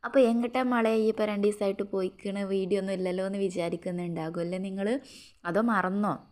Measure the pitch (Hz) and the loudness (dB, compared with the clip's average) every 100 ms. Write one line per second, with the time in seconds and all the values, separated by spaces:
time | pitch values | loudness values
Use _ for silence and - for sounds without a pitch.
0 | 240 269 240 233 240 254 254 240 226 220 | 2 4 6 4 0 0 0 2 4 4
1 | 220 214 208 208 202 208 202 196 196 196 | 2 0 -2 2 0 2 -2 -2 -2 -2
2 | 185 185 208 196 196 196 190 196 190 190 | -4 -4 -8 -4 -2 0 0 0 0 -2
3 | 185 185 190 196 196 180 170 175 185 175 | -2 -2 -2 -2 -2 -2 -4 -4 -6 -6
4 | 175 165 160 170 170 185 190 190 202 262 | -4 -4 -6 -4 -4 -4 -6 -4 -2 -2
5 | - - - - 175 175 233 214 180 196 | -6 -20 -20 -12 -2 0 2 2 2 0
6 | 208 139 - | 0 -2 -6